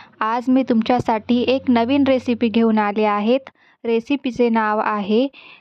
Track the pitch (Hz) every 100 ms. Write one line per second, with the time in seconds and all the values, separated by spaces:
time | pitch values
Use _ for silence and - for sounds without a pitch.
0 | - - 214 240 247 262 254 226 220 247
1 | 247 220 - 240 233 262 269 233 233 285
2 | 269 262 247 226 240 220 226 214 208 208
3 | 214 208 208 269 - _ _ _ 233 233
4 | 226 285 262 233 240 226 214 214 214 208
5 | 196 214 269 - - -